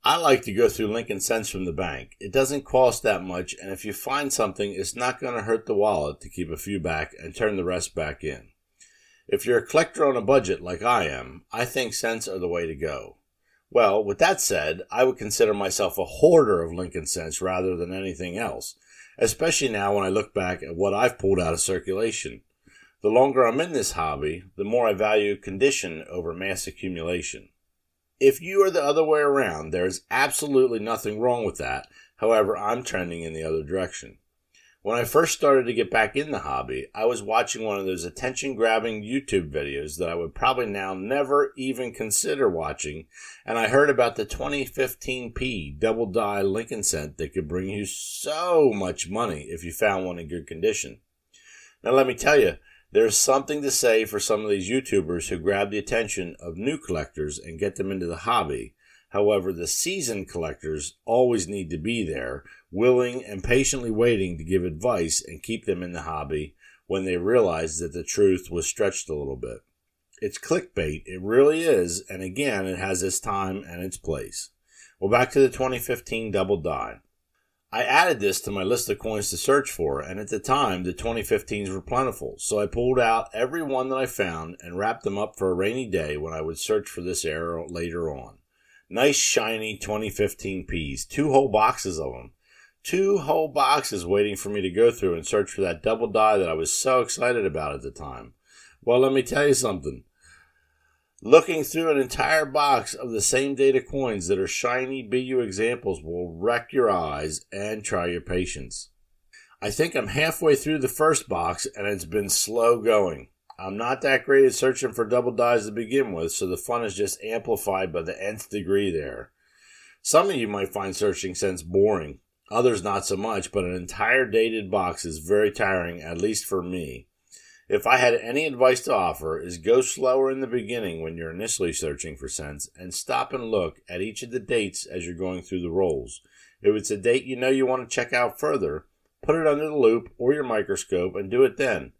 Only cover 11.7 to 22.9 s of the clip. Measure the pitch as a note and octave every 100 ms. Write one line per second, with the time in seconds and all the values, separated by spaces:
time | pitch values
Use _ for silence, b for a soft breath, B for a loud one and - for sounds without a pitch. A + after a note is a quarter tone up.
11.7 | C3+ A#2+ - A2+ A2+ A2 F#2+ F2+ E2+ E2+
12.7 | D2 D#2 C2+ G1+ - _ _ _ _ _
13.7 | A#2+ G#2+ G2+ G3+ - E3 G3 - F2 D#2
14.7 | E2+ - A#2 C3 B2+ G#2+ - A2+ G2+ G2
15.7 | - F#2+ G2 F#2 - D3+ E3 A#2+ F2+ E2
16.7 | F2 F#2 F2 D#2 F2+ E2 D#2 F#2 F#2 F#2
17.7 | F2 F2 F#2+ G2 E2+ F2+ F#2 A2+ - -
18.7 | - B B B B A#2 - E3 - C3+
19.7 | G#2+ G2+ G2+ F#2 G2+ G#2 G#2 F2+ F2+ C#2
20.7 | E2 G2 G2+ B2 - G2 F#2+ E2 E2 -
21.7 | F#2 - F#2+ A2+ G#2+ - A#1 _ _ b
22.7 | b b